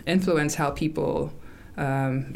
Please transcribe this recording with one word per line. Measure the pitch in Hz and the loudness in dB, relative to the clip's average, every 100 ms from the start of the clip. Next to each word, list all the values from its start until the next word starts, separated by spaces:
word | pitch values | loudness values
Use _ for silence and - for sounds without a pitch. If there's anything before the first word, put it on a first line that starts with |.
| - | 2
influence | 180 185 160 147 | 2 4 4 2
how | 147 143 | 2 0
people, | 143 156 156 147 151 147 - - - - - | 0 -2 0 0 0 -2 -6 -14 -16 -14 -4
um, | 139 135 135 131 135 | 0 2 2 0 -2